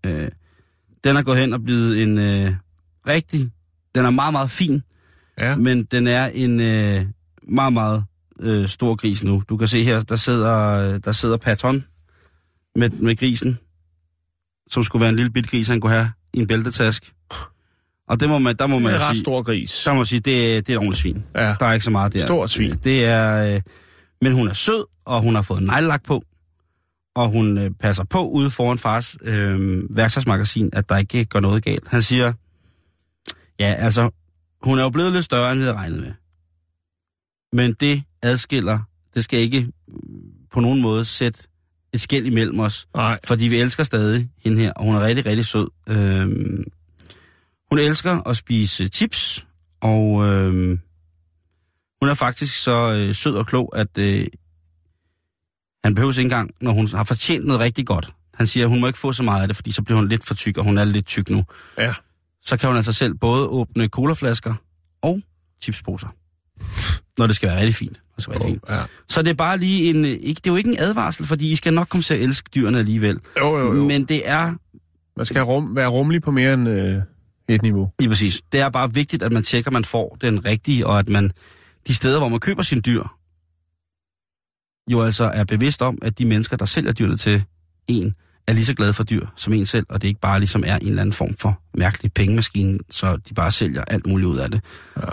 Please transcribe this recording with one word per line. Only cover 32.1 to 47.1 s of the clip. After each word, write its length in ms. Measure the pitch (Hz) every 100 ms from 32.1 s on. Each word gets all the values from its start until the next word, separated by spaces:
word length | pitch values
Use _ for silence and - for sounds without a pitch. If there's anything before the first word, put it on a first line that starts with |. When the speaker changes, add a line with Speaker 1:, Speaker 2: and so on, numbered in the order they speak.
| 127 123 117 _ _ _ _ _ _ _ _ - - _ -
Speaker 1:
ja, 140 | 101 98
altså, 300 | 113 107 117 - _ _ _ _
hun 160 | 131 131
er 40 |
jo 60 | 131
blevet 240 | 127 180
lidt 120 | 180 170
større, 260 | 123 123
end 80 | 131
vi 40 |
havde 120 | 131 107
regnet 220 | 92 78
med. 120 | 64 - _ _ _ _ _ _ _ _ _ _ _ _ _
Men 200 | 120 123
det 300 | 110 143 143 143 _
adskiller, 580 | 120 123 - 135 95 107 107 _ _ -
det 80 |
skal 160 | 113 123
ikke 320 | 117 135 123 - - - - 50 50 - -
på 80 | 123
nogen 220 | 120 135
måde 240 | 117 110 113
sætte 380 | - 120 110 - _ _ _ _
et 80 | 113
skel 240 | - 139 120
imellem 340 | 113 110 101
os. 280 | 107 104 - -
Speaker 2:
Nej. 240 | 110 110
Speaker 1:
Fordi 240 | - 120 117
vi 80 | 117
elsker 260 | 123 -
stadig 460 | 156 113 104 117 120 _
hende 180 | 113 110
her, 120 | 110
og 120 | - 104
hun 100 | 104
er 60 |
rigtig, 240 | 107 120 110
rigtig 200 | 107 113
sød. 220 | 110 101 _ -
Øhm, 760 | 107 101 95 95 92 - 101 - _ _ _ -